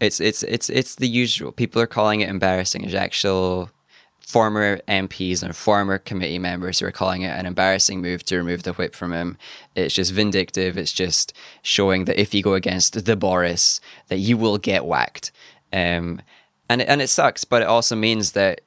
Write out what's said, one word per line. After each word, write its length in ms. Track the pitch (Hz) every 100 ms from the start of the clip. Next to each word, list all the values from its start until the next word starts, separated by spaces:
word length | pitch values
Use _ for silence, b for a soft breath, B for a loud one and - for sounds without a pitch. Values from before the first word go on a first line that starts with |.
it's, 180 | 104 -
it's, 240 | 98 -
it's, 260 | - 117 -
it's 260 | 127 - -
the 120 | 127
usual. 460 | 120 120 - -
People 280 | - 117 117
are 60 | 117
calling 320 | - 107 107
it 100 | 98
embarrassing. 520 | 98 95 92 92 -
There's 120 | 95
actual 800 | 92 95 - 101 95 92 90 87 - _ b b _
former 640 | - 117 110 107 104 98 -
M 180 | 98 95
Ps 340 | - 92 90
and 140 | 87 85
former 420 | - 101 98 95
committee 420 | - 98 87 87
members 400 | 90 90 90 90
who 60 | 92
are 60 |
calling 300 | - 92 92
it 80 | 92
an 160 | 87 90
embarrassing 560 | 90 95 95 - 95
move 240 | 90 90 -
to 100 | 90
remove 280 | 87 87
the 100 | 92
whip 200 | 87 87
from 200 | - 87
him. 240 | 85 87 85 B B B -
It's 200 | 80 95
just 160 | 92
vindictive. 680 | 95 104 95 87 - 92 90
It's 140 | 78
just 400 | - 90 - - B B B
showing 420 | - - 98 92
that 160 | 90 -
if 140 | 101
you 100 | 101
go 100 | 101
against 520 | 95 98 92 - 113 98
the 100 | 104
Boris, 640 | 95 90 87 87 - - B B -
that 80 | 95
you 180 | 101 117
will 220 | 113 104
get 260 | 107 95
whacked. 480 | 71 73 60 - - b b b _
Um, 480 | 95 87 87 85 85 b b b _ -
and, 120 | 120
and 200 | 113 143
it 60 | 131
sucks, 380 | - 143 - -
but 160 | 120
it 60 | 98
also 260 | 117 113 113
means 380 | 110 110 104
that 260 | 101 98 -